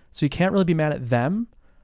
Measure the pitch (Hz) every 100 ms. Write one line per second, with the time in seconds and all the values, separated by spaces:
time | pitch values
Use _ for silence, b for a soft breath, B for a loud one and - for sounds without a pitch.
0 | _ - 147 - 185 196 175 160 151 135
1 | 120 120 131 208 233 - _ _